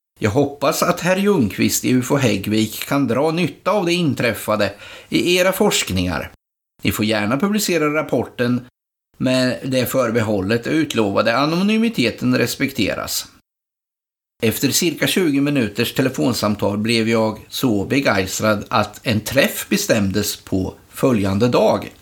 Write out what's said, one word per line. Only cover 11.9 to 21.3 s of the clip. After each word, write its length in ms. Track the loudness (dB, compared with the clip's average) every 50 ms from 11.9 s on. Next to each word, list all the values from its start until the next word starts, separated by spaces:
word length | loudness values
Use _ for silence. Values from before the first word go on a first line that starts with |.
| 0 0 0 0 0 -2 0 0 2 2
respekteras. 880 | 0 -2 -2 -2 -4 -4 -2 -2 -2 -2 -2 -4 -6 -6 -6 -8 -8 -10 -16 -20 _ _ _ _ _ _ _ _ _ _ _ _ _ _ _ _ _ _ _ -4 -2
Efter 280 | -2 0 0 0 0
cirka 360 | 0 2 0 0 0 0 -2
tjugo 340 | 0 0 2 2 2 2 2
minuters 540 | 2 2 2 0 0 0 0 -2 -2 -2 0
telefonsamtal 840 | 0 0 0 0 0 0 0 0 0 0 0 0 0 0 -2 0 0
blev 300 | 0 2 2 2 2 2
jag 300 | 2 2 2 0 -2 -4 -10 -12
så 360 | -8 -2 0 0 2 0 0
begeistrad 800 | 0 0 0 2 2 2 0 0 -2 -2 -2 0 0 0 0 -2 -2
att 320 | 0 0 0 -2 -4 -8 -4
en 180 | -2 -2 -2
träff 460 | -2 -2 0 2 2 2 0 -4 -6 -2
bestämdes 680 | -2 -2 0 2 2 2 2 0 0 0 -2 -2 -4
på 380 | -8 -6 -4 -2 -2 -2 -2 -6 -12 -18 -20
följande 580 | -6 0 2 2 2 4 2 2